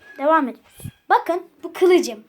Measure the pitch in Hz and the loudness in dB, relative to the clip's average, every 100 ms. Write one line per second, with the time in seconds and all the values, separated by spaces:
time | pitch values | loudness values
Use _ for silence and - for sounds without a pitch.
0 | - - 285 320 262 - _ - - _ | -20 -6 0 0 -2 -10 _ -20 -20 _
1 | - 466 - 359 - _ 349 - 359 349 | -2 -2 0 -6 -8 _ -16 0 2 2
2 | 233 214 | 0 -10